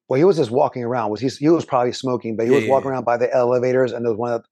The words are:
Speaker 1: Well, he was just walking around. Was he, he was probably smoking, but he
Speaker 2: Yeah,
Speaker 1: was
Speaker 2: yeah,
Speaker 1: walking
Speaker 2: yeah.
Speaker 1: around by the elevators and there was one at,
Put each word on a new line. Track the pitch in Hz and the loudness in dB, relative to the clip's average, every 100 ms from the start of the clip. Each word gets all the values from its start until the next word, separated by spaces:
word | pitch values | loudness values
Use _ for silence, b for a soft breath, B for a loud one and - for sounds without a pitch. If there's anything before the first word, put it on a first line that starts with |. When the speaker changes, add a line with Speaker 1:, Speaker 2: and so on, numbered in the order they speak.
| - | -2
Speaker 1:
Well, | 131 | 2
he | |
was | 180 165 | 4 4
just | 123 | 2
walking | 123 139 127 117 | 2 0 -2 -4
around. | 123 110 | -4 -4
Was | 107 | -4
he, | 127 | -4
he | - 151 | -2 2
was | 165 - | 2 0
probably | 127 123 | -2 -2
smoking, | 107 135 123 117 107 | -4 -6 -6 -6 -4
but | 117 | 0
he | |
Speaker 2:
Yeah, | 135 | 2
Speaker 1:
was | 113 | 2
Speaker 2:
yeah, | |
Speaker 1:
walking | 135 131 | 0 0
Speaker 2:
yeah. | 131 | -4
Speaker 1:
around | 117 | -2
by | 120 | 0
the | 120 | 0
elevators | 131 120 127 127 127 123 | 2 2 2 2 2 0
and | 117 120 | -2 -4
there | |
was | 107 | -2
one | 120 | -4
at, | 117 - | -4 -8